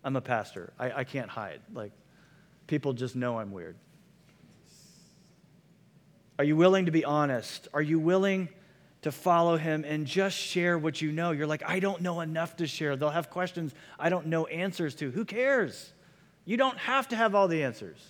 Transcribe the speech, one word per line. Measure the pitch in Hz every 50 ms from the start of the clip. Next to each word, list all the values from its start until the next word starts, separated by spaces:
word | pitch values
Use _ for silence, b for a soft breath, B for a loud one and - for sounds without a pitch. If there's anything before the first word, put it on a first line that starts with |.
| -
I'm | 139 135
a | 131
pastor. | 120 - 123 110 101 - - 95 87 - - -
I, | 123 127
I | 110 139 127
can't | 135 - 135 120 98
hide. | - 113 104 92 76 - - - 226
Like, | 117 107 101 - - _ b b b b b b b b b b b _ -
people | 156 147 135 139
just | 127 117 131 120 120
know | 127 123 123 117 113
I'm | 107 101
weird. | 98 92 82 80 87 - _ _ - - _ _ _ _ _ - _ _ - - - _ _ - - - - - - - - - _ _ _ _ _ _ _ _ _ _ _ _ _ _ _ _ _ - _ _ _ _ _ _ _ -
Are | 147
you | 147 151
willing | 156 170 185 190 190 185
to | 170
be | 160 165 -
honest? | 143 147 151 147 143 131 117 - - - - - - -
Are | 147
you | 156 147 160 160
willing | 156 170 180 190 196 196 190 190 185 160 - b b b b b b b b b
to | - 156
follow | 139 - - 185 170 170 170 170 165
him | 156 156 160 156 156 151
and | 147 151 156 151
just | 131 - 185 190 196 185
share | - - - - 180 170 175 175 165
what | 151 160 147 -
you | 156 151
know? | 151 165 170 175
You're | 160 143 151
like, | 151 151 151 -
"I | 156 175 185
don't | 185 196 196 170
know | 175 180 170 170
enough | 165 156 160 160 165 165 - -
to | 170
share. | 143 - - 156 147 139
They'll | 131 151 151
have | 147 175 160 -
questions | - 175 185 180 - 175 165 143 B B B B B B
I | 147 170
don't | 180 175 147
know | 160 165 165 160
answers | - 156 165 185 190 180 - 170 151 135
to." | - 151 135
Who | 123 185 226
cares? | - 196 226 254 269 277 247 196 127 - - - - _ b b b b b b b b b _
You | 170 220
don't | 233 269 262 247 -
have | - - 254 269 262 -
to | 240
have | 220 233 220 196
all | 202 196 180
the | 165 160
answers. | 143 127 113 - 107 87 73 - -